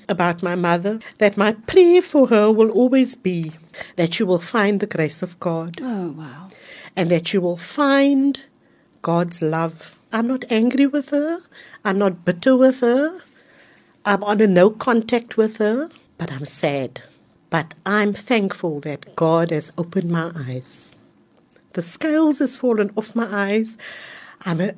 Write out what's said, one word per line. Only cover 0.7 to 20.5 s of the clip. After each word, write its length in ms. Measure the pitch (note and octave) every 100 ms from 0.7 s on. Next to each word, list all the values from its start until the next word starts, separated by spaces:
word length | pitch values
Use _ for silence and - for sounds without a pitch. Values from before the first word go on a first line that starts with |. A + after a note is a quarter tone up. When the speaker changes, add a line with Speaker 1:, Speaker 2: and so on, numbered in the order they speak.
| F3 G3 A3+ - -
Speaker 1:
that 200 | G#3 G#3
my 140 | G#3
prayer 500 | A3 - F#4 F4 F4+
for 240 | F4 D4 B3+
her 220 | A3 G#3
will 200 | A3 A3+
always 460 | G#3 B3 C4 B3+ -
be 360 | F#3 F3 D#3+ D#3+ _ - - -
that 180 | E3+
she 80 | -
will 160 | G3+ F3
find 420 | E3+ A#3 G3+ G3+
the 60 | G3+
grace 360 | - D#3 -
of 160 | F3+ -
God. 380 | F3+ E3 E3 E3
Speaker 2:
Oh, 260 | B3+ G#3+ F3
wow. 420 | D3+ D3+ C3+ F#3 - - - -
Speaker 1:
And 160 | - E3+
that 180 | E3+ E3+
she 100 | G3
will 180 | F3 F3
find 880 | - - C#4+ C#4 C#4 C#4 C#4 C4+ - _ _ _ _ _
God's 400 | - E3+ F3 F3
love. 540 | D#3 D#3+ E3 E3 - _ _
I'm 140 | A3 A#3
not 180 | C4 -
angry 360 | A3+ A#3 C4+ C#4
with 220 | D4 C#4
her. 300 | C#4+ D4+ F4 - - - -
I'm 120 | G#3 F#3+
not 280 | G3+ E3+ -
bitter 280 | E3+ C4 C4
with 240 | C4 C4
her. 420 | A#3+ B3+ D4+ F4+ - _ _ _ _ _ _ _
I'm 180 | - G3
on 160 | G#3 G#3
a 60 | G#3+
no 220 | F3+ F#3+
contact 680 | G#3+ - A#3 A3 A#3+ A#3 -
with 200 | G#3+ A3
her, 320 | G#3+ A#3 E4 - _ _
but 120 | E3
I'm 140 | C3+
sad. 580 | C#3+ - D#3 C#3+ C3 - - _ _ _ _
But 240 | E3 D#3+ - -
I'm 260 | G#3 G#3
thankful 680 | G3+ - A#3 G3 - F3 D3
that 360 | D3+ C#3+ - -
God 340 | E3 E3 E3
has 200 | D#3 D#3 -
opened 320 | E3+ F#3+ F3
my 220 | E3+ E3 E3
eyes. 640 | B2+